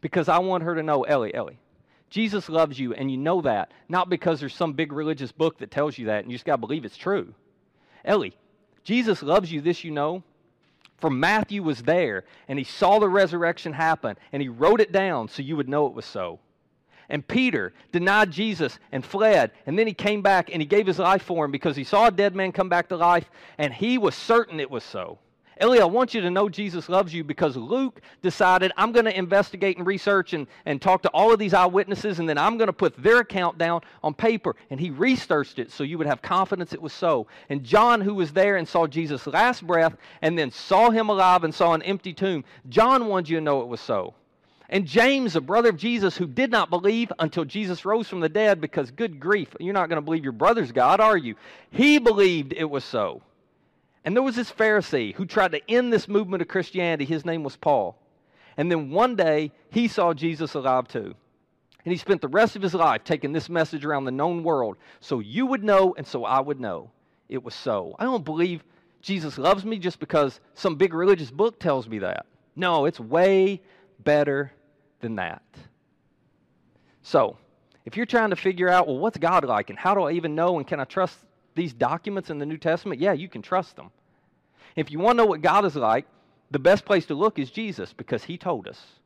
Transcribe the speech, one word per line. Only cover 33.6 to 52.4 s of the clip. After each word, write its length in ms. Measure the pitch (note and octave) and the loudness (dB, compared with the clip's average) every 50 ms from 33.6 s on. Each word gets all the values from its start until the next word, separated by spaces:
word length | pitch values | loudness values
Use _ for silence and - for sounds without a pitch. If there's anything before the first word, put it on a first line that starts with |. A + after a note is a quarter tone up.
| E3 E3 E3+ E3+ - - - - - | -2 -2 -2 -2 -4 -10 -18 -6 -6
on 100 | D#3 D3 | -6 -4
paper." 400 | - - A3+ A#3 A3 _ D#3+ - _ - _ | 0 0 0 0 0 _ -6 -6 _ -10 _
And 80 | C#3 C3+ | -8 -6
he 120 | E3 F3+ | -6 -6
researched 680 | C#3+ C3 F#3+ C4 C4 B3 - - F3 D3+ C#3 - - - | -4 0 2 2 2 0 0 0 0 0 0 -2 -6 -10
it 140 | A#2+ - - | -10 -10 -8
so 100 | - D3+ | -8 -8
you 160 | C#3 E3 E3 | -6 -4 -4
would 80 | D#3+ | -2
have 160 | D3 C#3 A#2+ - | -2 -2 -4 -4
confidence 500 | - F#3 F#3 F#3+ - G3+ F3+ F3 - - | -2 0 0 0 0 -2 -6 -6 -10 -10
it 80 | - | -10
was 120 | E3+ D3+ - | -10 -12 -8
so. 340 | - - E3+ D#3 B2+ A2 _ - - - _ | -2 0 2 2 0 -2 _ -14 -20 -10 _
And 160 | C#3+ C#3+ C3 | -6 -6 -2
John, 380 | A2+ D3+ G#3 A3 A#3+ A#3+ A3+ G3 | 2 4 4 6 6 4 2 2
who 120 | G3 G#3 | -2 0
was 200 | G3 F3+ D3 C#3+ | -2 -2 -2 2
there 200 | F#3+ F#3+ G3+ G3+ | 2 4 4 4
and 140 | F#3 E3 - | 0 -2 0
saw 180 | - F3 E3 | 0 0 0
Jesus' 400 | D3+ C3 D#3+ E3 D3 D3 B2+ - | 2 0 -4 -4 -4 -6 -6 -6
last 400 | D3 C3+ E3+ G#3+ B3 B3 - - | -2 0 2 2 2 0 -2 -2
breath 300 | E3 F3+ E3 E3 E3 - - - - - - - | 0 2 4 4 2 0 -2 -20 -20 -16 -4 -2
and 160 | D#3+ E3+ E3+ | -2 0 0
then 140 | D3+ B2+ - | -2 -4 -6
saw 380 | - - - G3 F#3+ A3+ A#3+ | -12 -4 2 4 6 6 6
him 180 | A3 A3+ A3 G#3+ | 6 4 2 0
alive 340 | G#3 F#3+ F#3 F#3 F3+ F3+ E3+ | 2 4 6 6 6 4 2
and 100 | D#3+ - | 0 0
saw 200 | - F3 E3+ E3 | 2 2 4 4
an 100 | D#3+ D#3+ | 2 0
empty 300 | F3 G3+ F#3+ _ F#3+ E3 | -4 -6 -4 _ -12 -8
tomb, 320 | - F#3+ G3 F#3 D3+ B2 _ - - _ C3 | -4 -4 -2 -2 -4 -8 _ -20 -20 _ -2
John 400 | A#2+ G#3 A3 B3 C4 C4 A#3+ A3 | 2 4 4 6 4 4 2 2
wanted 220 | G3+ F#3 F3 D3 | 0 -2 0 0
you 80 | E3 D#3+ | -2 -2
to 60 | D#3 | 2
know 160 | D3+ C#3+ C3+ A#2+ | 2 0 0 0
it 40 | |
was 140 | B2 A#2+ A2 | -4 -8 -10
so. 340 | - - A#2+ G2+ F2+ - - _ _ _ _ _ _ _ _ _ _ _ | -4 -2 -2 -2 -2 -6 -12 _ _ _ _ _ _ _ _ _ _ _
And 180 | - F#3+ G3 | -4 -4 -4
James, 480 | D3 C3 A3 A3+ C4 C#4 C#4 B3+ A3 D#3+ | 2 2 4 4 4 4 2 0 0 -2
a 60 | E3 | -2
brother 300 | C3+ C3 F#3+ A3+ A#3 A#3 | -2 2 0 4 4 4
of 60 | F#3+ | 2
Jesus 420 | D3+ F3 A#3 A#3+ A#3 G3 F#3+ - - | 2 -2 -2 -2 0 0 0 0 -2
who 100 | F3+ D#3 | -6 -6
did 240 | B2+ A3 C4 B3+ A#3 | 0 -2 0 2 2
not 180 | A3 F3+ - | 0 0 2
believe 400 | E3 F3+ F3 G3+ A3 A3+ A#3 - - - | -2 0 2 2 2 2 -2 -4 -4 -4
until 260 | E3 D#3 - F3 D#3+ | -4 -4 -2 -4 -6
Jesus 400 | C#3 - G#3 G#3+ F#3 F3+ E3 - | -4 -4 -6 -4 -4 -6 -6 -2
rose 220 | F#3 G#3+ A#3 A3 | -2 -2 -2 -2
from 140 | - F#3+ F#3 | -4 -6 -4
the 80 | E3+ D#3+ | -4 -2
dead, 320 | D#3 G#3 A3 G#3+ G3 E3+ | 0 2 2 2 2 2
because 320 | D3+ D3 - E3+ C#3+ A#2+ B2 | -2 -6 -4 -4 -4 -4 -4
good 260 | - A3+ A3 D#3+ C#3 | -6 -6 -6 -6 -8
grief, 380 | - E3+ G#3 G#3 D3+ - - - | -2 -2 0 0 -2 -6 -12 -10
you're 160 | E3 F3+ G3+ | -8 -4 -2
not 140 | G3 F3 D#3+ | -2 0 0
gonna 140 | E3 D#3 D3 | -2 -4 -2
believe 200 | D3+ E3 E3 D3 | -2 -4 -2 -2
your 100 | C3+ A#2+ | -6 -4
brother's 380 | G#2+ C#3 F#3+ A#3 A#3 F3+ A#2+ | 2 2 2 2 2 0 -2
God, 300 | A#2 B2+ B2 C3 F3 G3+ | 0 2 4 4 6 6
are 160 | A3 A3 G#3+ | 6 4 4
you? 180 | F3+ D3 A#2 G#2 - - - - - - _ - | 2 0 -4 -12 -12 -16 -20 -20 -20 -20 _ 0
He 260 | - B3 D4 D4 D4 | 2 4 6 6 6
believed 540 | A#3+ A#3 A3 G3+ G3+ F#3 F3 D#3+ | 6 4 4 6 4 4 4 2